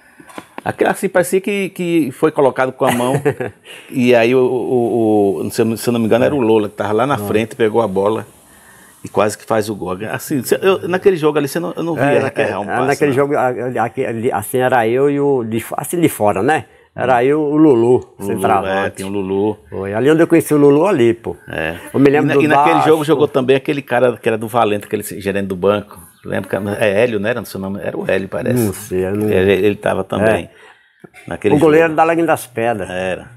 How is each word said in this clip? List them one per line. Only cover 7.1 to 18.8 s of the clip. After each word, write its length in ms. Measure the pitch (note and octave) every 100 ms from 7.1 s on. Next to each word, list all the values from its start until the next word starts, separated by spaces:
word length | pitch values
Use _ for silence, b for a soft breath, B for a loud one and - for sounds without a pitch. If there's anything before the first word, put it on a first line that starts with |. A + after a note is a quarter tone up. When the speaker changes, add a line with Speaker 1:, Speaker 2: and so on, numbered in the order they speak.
Speaker 2:
Ah. 40 | B2+
Speaker 1:
frente, 380 | G2+ G#2+ A2+ -
pegou 240 | A2+ A#2
a 60 | G#2+
bola 380 | F#2+ G2+ A2 G#2+ - b b b b b b
e 40 | -
quase 300 | F#2 G#2+ -
que 60 |
faz 240 | - A2 G#2
o 40 |
gol. 220 | G2+ F2+ F#2 G#2+
Assim, 320 | B2+ - C#3+
cê, 160 | A2 -
eu, 260 | F#3+ F#3 E3
naquele 280 | F#3 G3+ F3
jogo 220 | D3+ D3
ali, 100 | C#3
cê 120 | E3+
não, 120 | F3 -
eu 60 |
não 120 | E3
via, 80 | D3+
Speaker 2:
É, 180 | C#3 C#3+
Speaker 1:
né, 60 | C3+
que 100 | -
Speaker 2:
é, 60 | G#2+
Speaker 1:
errar 120 | G2
um 40 |
Speaker 2:
é, 20 | G2+ A2+
Speaker 1:
passe, 100 | C3
Speaker 2:
naquele 220 | - D3
Speaker 1:
não. 60 | C3
Speaker 2:
jogo, 200 | C#3+ C#3
a, 100 | B2+
a, 360 | A2+ B2 A#2+
aqui, 200 | A#2 -
ali, 280 | B2 A2+ A2+
assim, 260 | - A2+ B2+
era 280 | B2+ B2+ A2+
eu 220 | B2+ C#3+
e 120 | C#3+
o, 240 | C#3+ C3
de, 200 | A2+ A2+ - -
assim, 240 | - F3
de 80 | D#3
fora, 340 | - G#2 F#2+
né? 220 | B2 D#3 - b b
Era 280 | A2 B2 A#2+
eu, 160 | C3+ D3+
o 160 | D3 D3+
Lulu, 180 | D#3
Speaker 1:
Lulu, 400 | A#2 A#2 B2 - -
Speaker 2:
centroavante. 680 | G2+ G2 A2 G2+ F#2+ G2